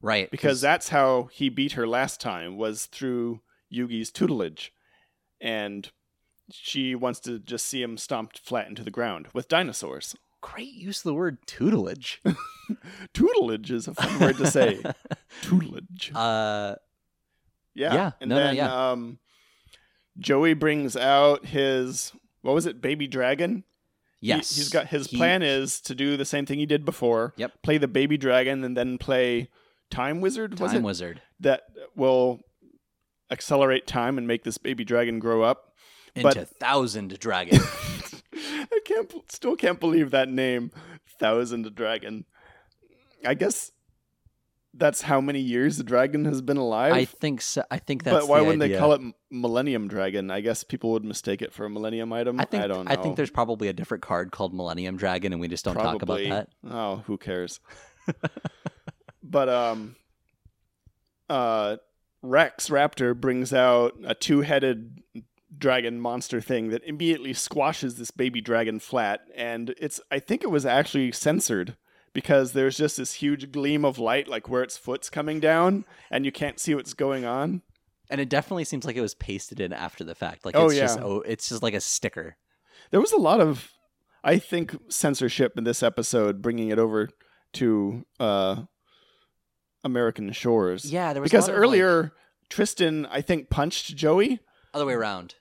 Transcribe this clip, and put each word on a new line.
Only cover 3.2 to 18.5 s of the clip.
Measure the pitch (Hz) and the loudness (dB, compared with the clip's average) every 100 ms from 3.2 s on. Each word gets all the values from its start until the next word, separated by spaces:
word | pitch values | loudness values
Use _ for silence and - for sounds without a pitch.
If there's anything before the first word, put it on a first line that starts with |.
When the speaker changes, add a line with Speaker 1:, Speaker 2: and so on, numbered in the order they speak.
| 117 113 _ _ _ | -4 -6 _ _ _
Speaker 2:
Yugi's | 120 123 117 110 | -6 -6 -6 -8
tutelage. | - 185 135 87 78 - _ _ _ _ _ _ _ | -2 0 0 -4 -8 -16 _ _ _ _ _ _ _
And | 117 110 104 101 95 _ _ _ _ _ _ | -6 -6 -6 -10 -14 _ _ _ _ _ _
she | - - 143 131 | -16 -10 -4 -4
wants | 127 123 120 | -2 -4 -4
to | - 113 | -10 -12
just | 95 120 - | -8 -8 -6
see | 135 | -6
him | 120 113 | -6 -8
stomped | - 120 110 - | -8 -8 -8 -14
flat | - 123 104 | -6 -6 -6
into | 107 | -10
the | 113 | -10
ground | 101 117 87 - | -4 -4 -4 -6
with | - 127 | -8 0
dinosaurs. | 165 175 - 82 67 - - _ _ | 0 0 -6 -8 -10 -12 -16 _ _
Speaker 1:
Great | - - 247 | -16 -14 -16
use | 247 175 202 | -14 -10 -6
of | |
the | 175 | -4
word | 147 180 135 - | -2 -2 -4 -14
tutelage. | - 143 208 90 92 - - - | 0 2 4 0 -6 -10 -2 0
<laughs> | 170 1077 1077 1077 - 175 - 196 | 0 -4 -14 -10 -10 -10 -18 -14
Speaker 2:
Tutelage | - 330 480 127 110 110 | 2 4 4 2 -2 -4
is | 120 110 | -4 -4
a | - | -6
fun | 120 139 | -4 2
word | 143 131 | 2 4
to | 135 | 2
say. | 135 123 95 - - - | 4 4 2 -6 -10 -10
Speaker 1:
<laughs> | - _ - | -12 _ -16
Speaker 2:
Tutelage. | - 180 165 - - - - | 2 2 2 -10 -16 -12 -8
Speaker 1:
Uh, | 135 117 110 107 104 101 101 _ _ _ _ _ _ _ _ _ | -2 0 0 0 -2 -4 -8 _ _ _ _ _ _ _ _ _
Speaker 2:
Yeah. | - 135 | -4 0
Speaker 1:
yeah. | 151 190 - | 2 0 -4
Speaker 2:
And | 127 | 0
Speaker 1:
No, | 131 | 2
no, | |
Speaker 2:
then, | 139 | 2